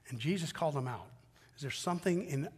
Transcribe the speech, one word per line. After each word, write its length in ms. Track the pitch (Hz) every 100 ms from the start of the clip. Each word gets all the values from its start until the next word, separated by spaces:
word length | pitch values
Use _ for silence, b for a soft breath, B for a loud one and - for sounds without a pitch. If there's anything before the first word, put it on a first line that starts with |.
| -
And 120 | 123
Jesus 320 | 135 190 165
called 240 | - 165 143
them 120 | 127
out. 200 | 110 - - - b b -
Is 60 |
there 100 | 139
something 540 | - - 175 190 175 226
in 240 | 135 156